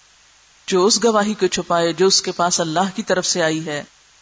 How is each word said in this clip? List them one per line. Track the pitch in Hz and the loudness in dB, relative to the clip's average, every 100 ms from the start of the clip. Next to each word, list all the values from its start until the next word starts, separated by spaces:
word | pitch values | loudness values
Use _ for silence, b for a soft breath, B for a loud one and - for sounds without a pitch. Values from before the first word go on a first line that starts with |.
| _ _ _ _ _ _ - | _ _ _ _ _ _ -2
جو | 185 190 | 2 2
اس | 226 | 2
گواہی | 226 214 208 | 2 2 0
کو | 214 180 | 0 -2
چھپائے | - 170 170 170 | -2 -2 0 0
جو | 160 190 | 2 2
اس | 190 | 2
کے | - | 0
پاس | 156 175 - | -2 -2 -2
اللہ | 165 160 196 180 | -2 -2 -2 -4
کی | |
طرف | - 180 175 | -4 -2 -2
سے | 180 | -2
آئی | 160 160 160 | -2 -2 -6
ہے۔ | 147 - _ _ _ | -10 -12 _ _ _